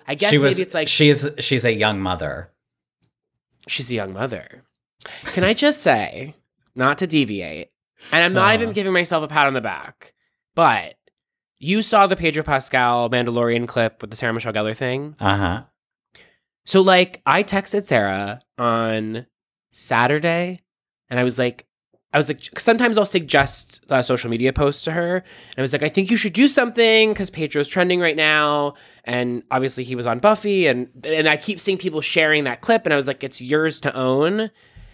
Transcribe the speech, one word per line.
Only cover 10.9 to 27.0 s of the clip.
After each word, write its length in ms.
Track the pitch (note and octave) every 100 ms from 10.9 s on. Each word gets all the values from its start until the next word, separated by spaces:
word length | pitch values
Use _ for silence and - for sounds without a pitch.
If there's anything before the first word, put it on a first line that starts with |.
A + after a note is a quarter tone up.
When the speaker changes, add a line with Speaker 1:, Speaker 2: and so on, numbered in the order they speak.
| - _ _ _ _ _ _
Speaker 1:
you 240 | D3 G3+
saw 240 | G#3+ G#3+ G3
the 100 | F#3
Pedro 260 | E3 D3+
Pascal 680 | D3+ C#3 - B2+ B2 A#2+ A#2+
Mandalorian 560 | B2 A#2+ A#2 A#2+ A#2 A#2
clip 320 | - A2+ -
with 100 | G#2+
the 60 | A2
Sarah 160 | B2
Michelle 200 | A2+ A2+
Gellar 240 | G#2 G#2+ A2
thing? 380 | C3 C3 D3 D3+
Speaker 2:
Uh-huh. 440 | G2+ G2+ F#2 G2+ B2 _ _ _ _ - _ _ _ _ -
Speaker 1:
So, 140 | F#3+
like, 400 | F#3+ F3+ F3+ - -
I 160 | D#3+
texted 420 | G3+ G3 G3 G#3
Sarah 560 | - B2 G2+ F#2+ G2+ A2 _ -
on 680 | A#2+ A2+ A2+ A2 A2 A2 A#2+ _ _ _ _
Saturday, 880 | - - A#2 B2 D3+ E3 E3+ F3 F3+ _ _ _ _ -
and 100 | B2
I 60 |
was 140 | B2+ B2+
like, 280 | B2 A#2+ - _ _ _ _
I 40 | C#3+
was 80 | D3+
like, 100 | D3+ -
'cause 120 | -
sometimes 340 | - A3+ B3 G#3+
I'll 60 | G3+
suggest 800 | F#3+ D3 D3 C#3 - - - -
a 140 | C3+
social 280 | - B2+ A#2
media 220 | A2+ B2+
posts 300 | C3 C#3+ C#3+
to 60 | -
her, 260 | D#3+ E3+ F3+
and 360 | - - - -
I 40 |
was 100 | C3
like, 120 | C#3
"I 40 | D3+
think 220 | G3 F#3+
you 60 | A#3
should 160 | G#3+
do 160 | E3+ C#4
something 680 | C#4 A#3+ A#3 A#3 A3